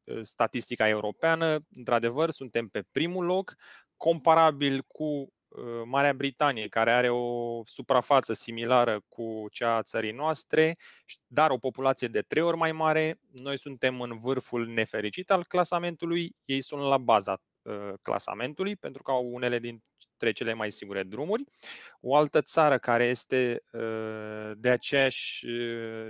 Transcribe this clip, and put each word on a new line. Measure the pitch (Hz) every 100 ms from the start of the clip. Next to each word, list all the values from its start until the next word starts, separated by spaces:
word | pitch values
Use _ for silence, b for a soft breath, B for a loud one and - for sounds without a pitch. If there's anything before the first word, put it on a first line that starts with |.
uh, | - 117
statistica | 110 - 117 123 - 120 110
europeană. | 107 107 - 165 165 165 156 156 131
Într-adevăr, | 120 117 117 127 165
suntem | - 131 117 110
pe | 107 95
primul | 135 170 180 175
loc, | 185 190 - B B B _
comparabil | - 170 165 160 160 139 143 135 -
cu, | -
uh, | 156 147 135 _ _ - 120 117 113
Marea | 135 143
Britanie, | 135 135 - 147 120 104
care | 113 113
are | 123 123
o | 123 120 120 120 117 110
suprafață | - 123 127 - 139 -
similară | 110 - 117 117 127 120 107 -
cu | - 113 110 104
cea | - 117 113
a |
țării | 107 117 110
noastre, | 117 156 156 - 151 156 170 b b - - _
dar | 123 156
o | 127
populație | 131 117 135 131 120
de | 110
trei | - 143
ori | 170 165
mai | 165
mare. | 160 156 156 156 170 _ 131
Noi | 135 139
suntem | 147 127 131 127
în | 120 113
vârful | 120 131 - 120 117
nefericit | 117 107 110 104 139 185
al | 190 170
clasamentului, | 180 175 175 175 170 170 170 170 - -
ei | 135
sunt | - 143
la | 143 135
baza, | 120 110 101 95 _ _
uh, | - 104 101 98
clasamentului, | - 101 - 101 127 151 196 208
pentru | 143 123
că | -
au | 131 123
unele | 123 123 120
dintre | 120 113 _ _ - _ 117
cele | 104 113
mai | 113 107
sigure | - 101 98
drumuri. | 92 107 156 226 277 B B B B B
O | 120 143
altă | 151 156
țară | - - 151 131
care | - 117 120
este, | 127 - 131 123 120 -
uh, | 117 113 110 110 110 107 107 107 107
de | 123
aceeași, | 123 - 139 135 - - - 120
uh, | 120 120 117 113 113 110